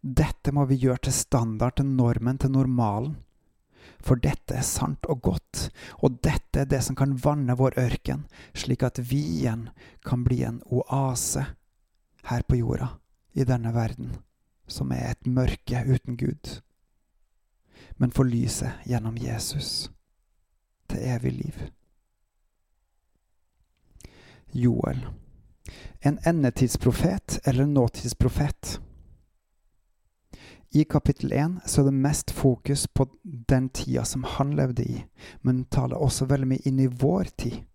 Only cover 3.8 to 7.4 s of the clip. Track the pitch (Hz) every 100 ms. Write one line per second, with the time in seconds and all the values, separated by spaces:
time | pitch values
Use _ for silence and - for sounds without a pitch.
3.8 | - - - 127 143 - - 123 131 -
4.8 | 151 143 - 131 - 87 _ - - -
5.8 | - - 143 123 160 - - 143 139 139
6.8 | - 135 139 131 147 147